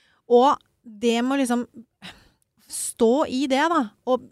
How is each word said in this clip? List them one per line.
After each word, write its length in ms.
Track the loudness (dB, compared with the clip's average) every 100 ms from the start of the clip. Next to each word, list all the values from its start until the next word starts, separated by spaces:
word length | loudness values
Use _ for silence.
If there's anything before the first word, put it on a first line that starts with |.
| _ _ 2
Og 280 | 4 4 0 _ _
det 380 | -20 -4 -2 0
må 120 | -2 -2
liksom 260 | -2 -4 -6 -16 -20 _ -20 -20 _ _ _ _ _
stå 580 | -12 -12 0 2 2 0
i 160 | -4 -2
det 160 | 0 0
da, 100 | -2 -4 _ -4
og 200 | -4 -6